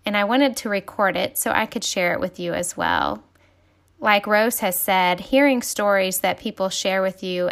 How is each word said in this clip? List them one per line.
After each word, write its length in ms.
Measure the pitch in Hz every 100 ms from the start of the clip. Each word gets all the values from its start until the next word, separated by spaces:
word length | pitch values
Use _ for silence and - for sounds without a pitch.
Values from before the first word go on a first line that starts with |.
and 100 | -
I 100 | 208
wanted 340 | 202 254 277 226
to 100 | 220
record 480 | 202 190 - 196 180
it 220 | 190 -
so 120 | 226
I 140 | 208
could 180 | 226 233
share 300 | - 196 175
it 80 | -
with 180 | 185 -
you 140 | 175
as 240 | 165 175 -
well. 480 | - 85 71 214 - _ _ _ _ _ _ -
Like 280 | 220 202 208
Rose 320 | 208 220 240
has 200 | 202 180
said, 400 | - 185 180 180
hearing 440 | 196 262 285 247
stories 580 | - - 208 196 190 185
that 180 | 190 180
people 300 | 220 - 190
share 320 | - 196 190
with 220 | 190 185
you 260 | 185 180 180